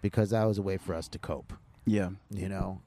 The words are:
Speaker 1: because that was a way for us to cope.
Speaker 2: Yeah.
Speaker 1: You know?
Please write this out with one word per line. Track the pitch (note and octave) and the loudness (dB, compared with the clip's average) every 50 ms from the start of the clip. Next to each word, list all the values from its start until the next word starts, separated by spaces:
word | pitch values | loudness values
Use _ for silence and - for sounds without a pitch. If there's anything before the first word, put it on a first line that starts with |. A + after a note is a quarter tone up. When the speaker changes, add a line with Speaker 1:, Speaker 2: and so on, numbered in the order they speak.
| - | 0
Speaker 1:
because | G#2 - - A2 G2 | 0 2 4 2 4
that | A2 A2+ G#2+ | 4 4 4
was | A2 G#2+ G2+ | 4 4 2
a | G2 | 2
way | G2 F#2+ | 0 -2
for | F#2 - - F2 | -2 -2 -4 -4
us | E2 E2 - | -4 -4 -8
to | - F2 | -10 -12
cope. | - - E2 C#2+ - - - - - - - - - | -6 -4 -4 -6 -6 -10 -16 -18 -18 -20 -20 -4 0
Speaker 2:
Yeah. | - G#2+ G#2 G2 F2+ F#2+ G2 _ _ | 2 4 4 2 0 -2 -8 _ _
Speaker 1:
You | - F#2+ F#2+ F#2+ | -8 -6 -4 -4
know? | G2 F#2+ F#2+ F#2+ F#2+ F#2+ - | -2 -2 -4 -4 -4 -10 -12